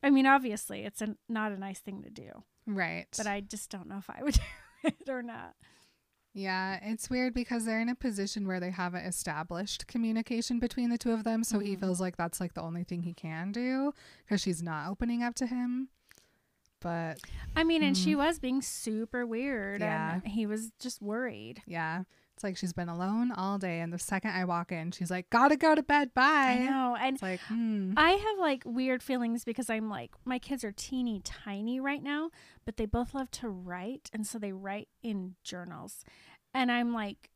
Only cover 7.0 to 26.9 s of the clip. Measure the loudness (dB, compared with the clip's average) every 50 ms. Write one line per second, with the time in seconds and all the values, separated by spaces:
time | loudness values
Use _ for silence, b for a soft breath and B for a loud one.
7 | -4 -2 0 0 0 0 0 0 -2 0 -2 -2 0 0 0 0 0 0 -2 0
8 | -2 -2 0 0 -2 -2 -2 -2 -2 0 0 0 -2 -2 -2 -2 -2 -2 -2 -4
9 | -6 -4 -6 -4 -4 -4 -4 -4 -4 -4 -4 -4 -4 -4 -6 -8 -8 -4 -2 0
10 | 2 2 2 0 0 0 0 -2 0 0 0 2 2 0 0 0 2 2 2 2
11 | 2 2 2 2 2 0 2 2 2 2 2 0 2 0 -2 0 2 0 2 2
12 | 0 -2 0 -2 -2 -2 -2 -2 -4 -4 -4 -6 -6 -4 -4 -4 -4 -4 -2 -4
13 | -2 -4 -6 -6 -8 -6 -6 -4 -4 -4 -2 -2 0 0 0 2 0 0 -2 B
14 | B B B B B 0 0 0 2 0 -2 -2 -2 -4 -4 -4 -4 -6 -4 -2
15 | -2 0 0 0 0 -2 0 -2 -2 -2 0 0 0 0 0 -2 -4 -6 _ b
16 | b b b b b b b b b b b b b b _ _ -6 -4 -2 -2
17 | -2 -4 -6 -8 B B B B B B 2 4 6 6 6 6 6 4 4 4
18 | 4 4 4 6 4 4 2 2 0 0 0 0 0 -2 -6 -6 -4 -2 -2 -2
19 | -2 -2 -2 -4 -2 -2 -2 -2 -2 -2 -2 -2 -2 -4 -2 -2 0 0 0 0
20 | 0 0 -2 -2 -2 -2 0 0 0 0 -2 -2 -4 -8 _ _ -8 -8 -8 -6
21 | -6 -4 -2 -2 -2 -4 -4 -8 -12 -12 -14 -14 -14 -8 -6 -4 -2 -2 -2 -2
22 | -4 b b b b b b -6 -4 -4 -4 -2 -4 -4 -2 -2 -4 -4 -2 -2
23 | 0 0 2 2 2 0 0 0 0 0 0 0 0 -2 -2 -2 -2 -2 -4 -6
24 | -4 -2 -2 -2 0 0 0 0 2 2 0 0 -2 -2 -4 -4 -4 -6 -4 -4
25 | -4 -2 -2 -4 -2 _ 6 8 8 8 8 8 8 6 6 6 6 4 4 4
26 | 4 4 _ 6 6 8 8 6 6 6 4 4 4 2 2 2 2 2